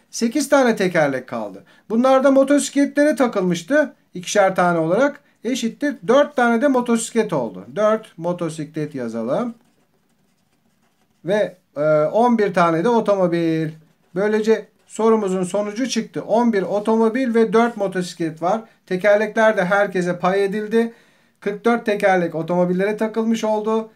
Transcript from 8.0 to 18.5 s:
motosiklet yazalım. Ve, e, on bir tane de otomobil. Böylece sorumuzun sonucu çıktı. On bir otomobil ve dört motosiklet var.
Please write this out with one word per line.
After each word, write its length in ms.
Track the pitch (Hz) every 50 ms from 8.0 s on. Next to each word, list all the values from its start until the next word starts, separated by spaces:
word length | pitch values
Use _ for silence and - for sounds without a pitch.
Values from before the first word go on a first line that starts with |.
| 220 - _ -
motosiklet 760 | 165 175 175 175 175 165 156 160 151 147 - 156 151 147 -
yazalım. 600 | 131 120 117 110 117 113 120 143 196 240 240 233 _ _ _ _ _ _ _ _ _ _ _ _ _ _ _ _ _ _ _ _ _ _ _ _ _ _ _ _ _ _ _ _ _ -
Ve, 320 | 156 202 214 196 180 - _ _ _ -
e, 40 | - 147 151 156 151 151
on 340 | 151 - 214 240 247 233 226
bir 160 | 208 196 175
tane 300 | 185 175 170 165 160 175
de 40 | 240
otomobil. 800 | 240 226 220 214 202 196 185 175 165 170 170 165 160 160 160 156 156 - _ _ _ _ _ _ -
Böylece 540 | 180 202 214 214 214 208 220 220 208 214 - _ _ _
sorumuzun 560 | _ - - 220 226 226 220 208 190 185 190 180
sonucu 460 | 175 185 202 208 208 208 220 269 233
çıktı. 340 | - 226 - - - 151 -
On 300 | 175 196 226 240 233 220
bir 100 | 196 180
otomobil 720 | - 185 208 202 226 226 226 226 220 220 262 269 240 220
ve 180 | 226 226 220 185
dört 240 | 226 233 233 233
motosiklet 680 | 214 202 190 185 185 180 175 - - 175 160 160 160 160
var. 180 | 175